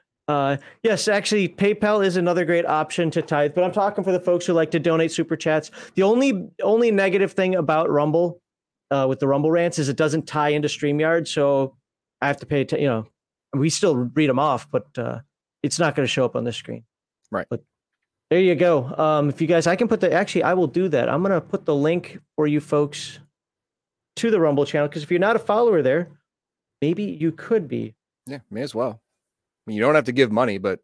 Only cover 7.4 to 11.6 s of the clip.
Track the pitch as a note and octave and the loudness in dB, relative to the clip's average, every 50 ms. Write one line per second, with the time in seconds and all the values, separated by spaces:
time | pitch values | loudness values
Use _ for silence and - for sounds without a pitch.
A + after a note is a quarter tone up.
7.4 | F#3 F#3 F#3 F3+ D3+ D#3 D#3 D#3 E3+ E3 D3+ D3 D3+ D#3 D3+ E3+ F3 E3+ F3 - | 0 2 2 0 0 2 2 2 2 2 2 2 2 2 2 2 0 0 -2 -8
8.4 | _ _ _ _ _ _ _ _ _ - C#3 C#3 C3 C3 C3 B2+ C#3 C3+ C#3 C#3+ | _ _ _ _ _ _ _ _ _ -2 0 0 0 0 0 0 0 2 2 2
9.4 | D3 D#3+ E3 E3+ E3+ F3 E3+ E3 C#3+ C#3 C#3 - D#3 D3+ D3+ D#3+ D3+ - - D3+ | 2 2 2 2 2 0 0 -2 -2 -2 0 0 0 0 0 -2 -4 -4 -2 0
10.4 | D3 D3+ D3 D3+ D3 D3 - - D3+ D3 D3 D3+ D#3 D#3+ E3 E3+ D3+ - - D#3 | 0 0 0 0 -2 -4 -4 -4 -2 -2 0 0 0 0 0 0 -2 -2 -2 0
11.4 | C#3+ C#3+ C#3 C3+ | 0 2 2 0